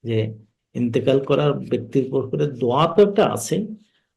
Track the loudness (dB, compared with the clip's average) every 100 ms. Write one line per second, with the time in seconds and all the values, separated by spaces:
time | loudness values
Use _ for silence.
0 | -4 -2 -2 -8 -20 _ _ -4 -2 0
1 | 2 0 2 0 2 -2 -4 -6 -2 -2
2 | 0 -2 -4 -2 -4 -2 0 2 2 4
3 | 4 4 2 0 -4 -4 -4 -10 _ _
4 | _